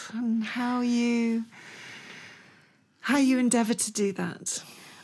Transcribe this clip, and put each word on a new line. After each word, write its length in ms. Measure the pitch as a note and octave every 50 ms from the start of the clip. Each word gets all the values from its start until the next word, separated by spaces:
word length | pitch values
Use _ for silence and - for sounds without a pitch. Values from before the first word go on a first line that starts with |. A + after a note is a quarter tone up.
| - - A3+
and 300 | A3+ B3 A#3 A3+ A3+ A3
how 360 | G#3+ - B3 B3 B3 B3 B3
you, 640 | B3 A#3+ A#3+ A#3+ A#3+ A#3+ A#3 A#3 A#3 A#3 A3+ A3+ A3+ - - - - - - - - - - - - - - - - - - - - - - _ _ _ _ _ _ _ _ _
how 160 | - - C4+
you 200 | C#4+ C4+ B3+ C4
endeavour 360 | B3+ B3 A#3 B3 A#3 A3+ G#3+ A#3+
to 180 | F#3 - G#3+
do 200 | - G#3+ G3+ G3 F#3+
that? 500 | F#3 F3+ E3 - - - - - - - - - - - - - -